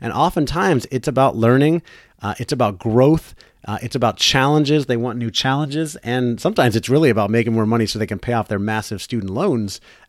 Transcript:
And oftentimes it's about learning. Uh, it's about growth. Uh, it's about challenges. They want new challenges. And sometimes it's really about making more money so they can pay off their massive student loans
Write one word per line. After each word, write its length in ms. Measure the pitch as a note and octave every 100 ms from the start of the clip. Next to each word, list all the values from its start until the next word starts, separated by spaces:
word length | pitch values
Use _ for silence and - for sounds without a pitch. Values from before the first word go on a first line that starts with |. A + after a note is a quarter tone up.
And 100 | A#2
oftentimes 760 | - E3 F3+ C#3 D#3+ F#3+ C3+ -
it's 180 | B2+ D3
about 300 | B2+ C3 A2+
learning. 460 | A#2 C3 D3+ E3 - - _ _
Uh, 140 | G#2 -
it's 120 | A#2+
about 280 | C3+ A2 F#2+
growth. 560 | A2+ A#2 C3+ D#3+ - - - _ -
Uh, 120 | G#2
it's 140 | A#2 B2+
about 220 | A#2 G2
challenges. 680 | - C3+ C3+ D3+ C#3+ D3+ C3
They 100 | A#2
want 220 | B2 A#2
new 140 | A#2
challenges. 640 | - C3+ C#3 D3+ D3 D#3+ -
And 360 | A#2 B2+ B2 A2+
sometimes 360 | F3 A3 B2 G#2+
it's 120 | G#2
really 220 | C#3 D3+
about 220 | A2 G2+
making 220 | A2+ A#2
more 120 | A2+ G#2+
money 220 | A#2 G#2+
so 100 | G#2+
they 80 | A2
can 140 | G#2
pay 140 | -
off 140 | A#2 G#2+
their 120 | G2+
massive 420 | G#2 A2 - G2+
student 320 | - A#2+ G2
loans 480 | G#2 G3 A#2+ G2+ - - -